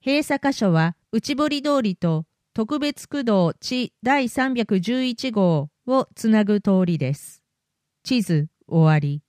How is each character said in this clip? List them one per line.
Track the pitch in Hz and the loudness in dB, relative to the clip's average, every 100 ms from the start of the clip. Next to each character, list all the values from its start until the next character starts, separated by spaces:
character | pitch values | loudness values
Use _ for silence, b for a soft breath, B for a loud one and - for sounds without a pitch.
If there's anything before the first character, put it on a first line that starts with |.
閉 | - 285 | 0 -2
鎖 | 302 277 | 0 -2
箇 | 277 277 | -2 0
所 | 202 | 2
は、 | 165 165 170 _ | 2 2 -4 _
内 | 226 - 269 | -6 -4 -2
堀 | 294 294 | -2 -2
通 | 285 285 | 0 0
り | 220 180 | 0 -2
と、 | 170 160 160 _ _ - | -2 -2 -4 _ _ -6
特 | 220 302 | -4 -2
別 | 294 294 - | -4 -6 -10
区 | 294 | -6
道 | 240 202 170 | 0 2 2
地 | - - 254 240 _ | -2 -6 -4 -6 _
第 | 233 277 247 | 0 0 0
三 | - 262 247 | -2 -2 -2
百 | 220 190 | 0 0
十 | 175 247 | 0 -2
一 | 254 233 262 | -2 -4 -4
号 | 214 185 160 147 _ - | 0 2 2 -2 _ -2
を | 262 - - | -2 -2 -4
つ | 226 | 2
な | 214 | 2
ぐ | 208 208 | 4 0
通 | 208 190 | 2 2
り | 180 165 | 2 0
で | 131 | -2
す。 | 139 - - _ _ _ _ _ _ | -4 -8 -20 _ _ _ _ _ _
地 | - 254 | -2 -2
図、 | 202 160 151 _ _ | 2 0 -2 _ _
終 | 165 156 | 4 4
わ | 156 | 4
り。 | 143 147 | 0 -6